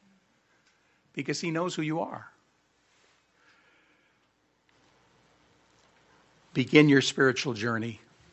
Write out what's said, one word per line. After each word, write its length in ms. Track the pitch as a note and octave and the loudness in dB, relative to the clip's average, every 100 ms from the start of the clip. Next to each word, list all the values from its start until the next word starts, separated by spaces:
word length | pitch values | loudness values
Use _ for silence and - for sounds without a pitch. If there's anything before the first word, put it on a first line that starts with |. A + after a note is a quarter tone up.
| _ _ _ _ _ _ _ _ _ _ _ | _ _ _ _ _ _ _ _ _ _ _
Because 280 | - C#3 D3 | -12 -8 -6
he 80 | E3+ | -6
knows 240 | D#3+ F3+ | -4 -4
who 80 | F3+ | -4
you 200 | D#3 D#3 | -6 -6
are. 260 | G#3 - - - _ _ _ _ _ _ _ _ _ _ _ _ _ _ _ _ _ _ _ _ _ _ _ _ _ _ _ _ _ _ _ _ _ _ _ _ _ - _ _ _ | -8 -10 -18 -20 _ _ _ _ _ _ _ _ _ _ _ _ _ _ _ _ _ _ _ _ _ _ _ _ _ _ _ _ _ _ _ _ _ _ _ _ _ -20 _ _ _
Begin 340 | C3+ B2 D3+ D3+ | -4 4 6 8
your 140 | C#3 | 6
spiritual 520 | - - C3+ B2 C#3+ | 2 2 0 0 -4
journey 460 | G#2+ A#2 A2+ A#2 G#2+ - - - | -6 -4 -4 -6 -12 -20 -20 -20